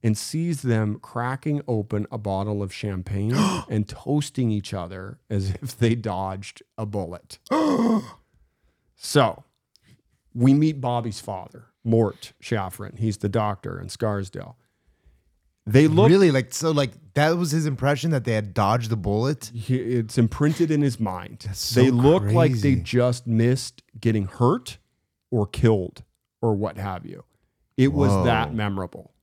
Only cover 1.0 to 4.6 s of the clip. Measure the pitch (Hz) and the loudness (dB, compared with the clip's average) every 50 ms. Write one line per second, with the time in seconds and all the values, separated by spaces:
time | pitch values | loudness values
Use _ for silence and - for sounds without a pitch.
1 | - - - 117 120 123 131 131 - 156 147 143 - - 120 110 101 107 - 104 | -10 -10 -8 -6 -4 -4 -6 -6 -4 -4 -4 -4 -2 -2 -4 -4 -2 -4 -4 -6
2 | 104 - - 110 104 101 98 95 98 107 104 101 101 95 - - - 104 95 92 | -4 -6 -8 -8 -6 -4 -4 -2 -2 -4 -4 -4 -6 -8 -8 -8 -6 -6 -6 -6
3 | 90 - 101 98 101 110 123 139 214 196 190 - - - - 107 104 - - - | -6 -6 -4 -4 -2 -2 0 2 2 0 0 -4 -6 -4 -2 -2 -2 -2 -6 -12
4 | - - 143 151 143 - _ - 127 113 107 104 | -6 -2 -2 -2 -2 -4 _ -2 -2 0 -2 -2